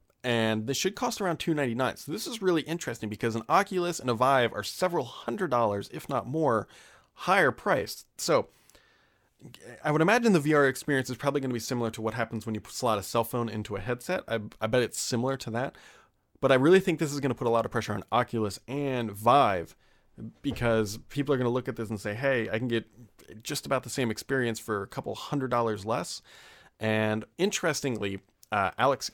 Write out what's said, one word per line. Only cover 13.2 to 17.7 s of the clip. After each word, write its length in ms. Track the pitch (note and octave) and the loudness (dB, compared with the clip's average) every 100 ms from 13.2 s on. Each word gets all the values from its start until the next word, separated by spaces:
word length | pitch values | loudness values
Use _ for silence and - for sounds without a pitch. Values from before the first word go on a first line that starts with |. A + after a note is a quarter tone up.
phone 240 | A2+ B2+ A#2 | 0 -2 -4
into 280 | G#2+ G#2 G2 | -4 -6 -6
a 40 | |
headset. 440 | F#2+ B2 - F3+ - | -4 -6 -4 -6 -4
I, 140 | A2+ G#2 - | -6 -6 -6
I 60 | A2 | 0
bet 160 | B2+ | 2
it's 160 | A#2 - | 0 -2
similar 380 | - A#2+ B2+ C3+ | -4 -2 -2 -2
to 140 | - | -4
that. 260 | A2+ C3+ - - - _ _ _ - | -4 -4 -8 -20 -20 _ _ _ 0
But 100 | C3+ | 4
I 60 | C3 | 6
really 240 | C#3 F#3+ | 8 8
think 180 | F#3+ D#3+ | 6 0
this 140 | D#3+ | -2
is 80 | C#3+ | -2
gonna 140 | C3+ | -2
put 120 | A#2+ B2 | 0 2
a 40 | |
lot 140 | A#2 | 2
of 60 | A2+ | 2